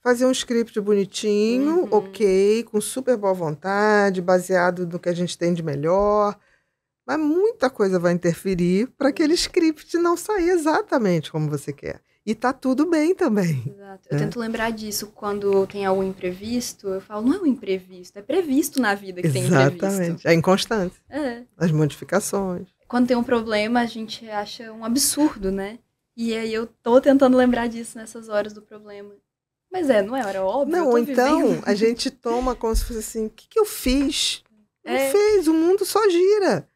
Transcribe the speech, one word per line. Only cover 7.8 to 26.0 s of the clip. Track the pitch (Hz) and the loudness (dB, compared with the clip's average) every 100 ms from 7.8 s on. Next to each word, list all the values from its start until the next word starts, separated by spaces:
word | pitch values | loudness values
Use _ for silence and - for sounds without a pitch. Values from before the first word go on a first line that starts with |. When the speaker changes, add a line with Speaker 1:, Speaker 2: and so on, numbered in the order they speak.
| 196 185 | 0 2
Speaker 1:
vai | 175 | 2
interferir | 175 175 165 190 185 175 185 240 _ | 0 0 -2 -4 0 2 2 0 _
pra | 285 | -2
aquele | 285 311 | 2 0
Speaker 2:
Uhum. | 339 | 2
Speaker 1:
script | - - 320 302 - 339 | 0 2 0 0 -6 -2
não | 349 339 | 0 0
sair | - 427 339 | -2 0 2
exatamente | 370 302 320 427 302 208 175 - | 2 2 0 0 0 2 0 -2
como | 160 156 | -4 -4
você | 147 147 | -4 -8
quer. | 139 76 - _ _ | -10 -10 -12 _ _
E | - 220 | -8 -4
tá | 247 | -2
tudo | 262 262 262 311 | -2 -2 0 2
bem | 330 302 381 | 2 2 2
também, | 339 208 175 143 113 - | 2 2 0 -2 -6 -12
Speaker 2:
Exato. | 196 190 _ | -20 -20 _
Eu | 147 | -2
Speaker 1:
né? | |
Speaker 2:
tento | - 240 | -2 -4
lembrar | 226 226 226 | -6 -4 -4
disso | 220 214 196 208 | -4 -8 -8 -10
quando | - 208 208 202 196 190 | -10 -6 -2 2 2 2
tem | 202 | -2
algum | 196 190 | -2 0
imprevisto, | 190 190 185 185 208 240 240 - 202 | -2 -4 -8 -8 -6 -6 -6 -10 -8
eu | 190 | -8
falo, | - 214 233 | -8 -4 0
"Não | 370 | 0
é | |
um | 339 | 0
imprevisto, | 240 196 190 185 185 180 202 | -2 -2 -6 -6 -20 -20 -20
é | |
previsto | 208 320 339 269 - - | -4 -2 0 0 -2 -2
na | 226 | -2
vida | 202 196 180 | -2 -6 -4
que | 175 | -2
tem | 131 | 0
imprevisto." | 127 165 135 175 | 2 4 4 2
Speaker 1:
Exatamente. | 196 196 170 170 - | -2 -2 -2 -2 2
É | |
inconstância. | 170 175 185 - 226 180 - _ | 2 4 0 0 -2 -4 -8 _
Speaker 2:
É. | 269 285 240 247 _ | -8 -6 -8 -16 _
Speaker 1:
As | 165 | 0
modificações. | 151 151 - 139 180 208 202 196 180 190 _ _ | 2 0 -2 -4 -4 -2 -4 -4 -6 -10 _ _
Speaker 2:
Quando | 247 247 | -2 0
tem | 247 | 0
um | |
problema, | 240 240 220 208 214 240 | 0 -2 0 -2 0 0
a | 233 | -2
gente | 226 214 - 226 | -6 -12 -12 -8
acha | 208 208 - 226 | -8 -8 -12 -16
um | 220 | -12
absurdo, | 226 247 - - 302 262 190 | -4 -2 0 0 0 0 -6
né? | 196 196 233 _ _ | -4 -8 -12 _ _